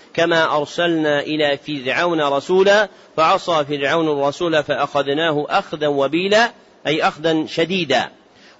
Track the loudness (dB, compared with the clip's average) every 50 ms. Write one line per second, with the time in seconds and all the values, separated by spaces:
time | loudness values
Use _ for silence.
0 | -20 -8 -2 0 0 2 2 2 2 2 0 0 -2 -2 -4 -2 0 0 0 0
1 | 0 0 0 0 -2 -2 -2 0 0 0 0 -2 -4 -8 -8 -6 -4 -2 -2 0
2 | 0 0 0 0 0 0 0 -2 -2 0 2 4 4 6 6 4 2 0 -4 -14
3 | -20 -8 _ 0 2 2 2 2 0 0 0 0 0 -2 -4 -2 -2 0 0 0
4 | 0 0 0 0 0 -2 -2 -2 -2 0 0 0 0 0 -2 -2 -2 -2 0 -2
5 | -2 0 0 0 0 0 0 -2 -2 -2 -2 -2 -2 -4 -6 -4 -2 -2 0 0
6 | 0 0 0 -2 0 2 2 2 2 0 -2 -8 -20 _ _ _ -6 -4 -2 0
7 | 0 -2 -2 -2 -2 0 0 0 -2 -4 -2 -4 -2 -2 -2 -2 -2 0 0 -2
8 | -2 -4 -8 -18 _ _ _ _ -20 -20 -16 _